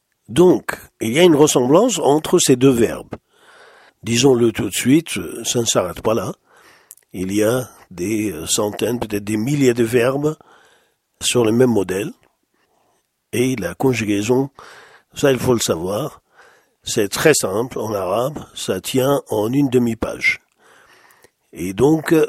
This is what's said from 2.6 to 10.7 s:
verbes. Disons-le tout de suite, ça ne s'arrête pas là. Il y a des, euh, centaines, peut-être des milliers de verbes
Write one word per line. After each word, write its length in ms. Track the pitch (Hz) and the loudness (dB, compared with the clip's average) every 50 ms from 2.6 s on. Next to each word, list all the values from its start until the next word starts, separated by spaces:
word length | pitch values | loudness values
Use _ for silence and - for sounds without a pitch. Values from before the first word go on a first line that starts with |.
| 127 139 | 4 2
verbes. 440 | 127 117 110 90 73 62 - - - - _ _ _ _ _ _ - - - - - _ _ _ _ _ - | 4 4 0 0 -2 -6 -12 -14 -18 -18 _ _ _ _ _ _ -20 -20 -20 -20 -20 _ _ _ _ _ -8
Disons-le 480 | 110 117 120 127 143 131 117 120 117 | -4 -2 2 4 4 4 6 4 2
tout 140 | 107 - 117 | 0 0 -6
de 80 | 101 - | -6 -6
suite, 380 | - - 120 135 165 165 - - 101 85 78 - - 117 | -4 0 2 2 2 2 0 -10 -8 -8 -10 -10 -10 -8
ça 140 | - - 123 | -4 -4 -2
ne 60 | 117 | -2
s'arrête 360 | 113 - 127 92 87 85 - | 0 0 -2 -2 -4 -6 -6
pas 120 | - 113 110 | -4 -2 -2
là. 200 | 117 113 - - _ _ _ _ _ _ - _ _ _ _ - _ _ _ - | -2 -4 -6 -10 _ _ _ _ _ _ -20 _ _ _ _ -20 _ _ _ -10
Il 200 | 98 92 95 98 | -8 -8 -4 -2
y 100 | 104 104 | 0 0
a 260 | 107 123 131 117 110 - - - _ | 0 0 -2 -4 -8 -14 -20 -20 _
des, 420 | 95 87 87 101 113 107 107 104 80 | -12 -8 -6 -6 -4 -4 -4 -6 -6
euh, 120 | 76 85 | -8 -8
centaines, 540 | 87 - - 107 104 104 - - 104 120 120 | -6 -4 -2 -2 -4 -4 -4 -4 -4 -2 -4
peut-être 240 | 120 107 104 101 101 | -6 -6 -6 -6 -6
des 140 | 104 110 107 | -4 -4 -4
milliers 360 | 110 131 147 143 135 123 117 | -2 -2 -2 0 2 2 2
de 120 | 120 117 | 2 0
verbes 500 | 113 120 123 117 127 131 143 147 151 156 _ - _ _ _ _ _ | 0 2 0 0 0 -2 -2 -4 -4 -4 _ -14 _ _ _ _ _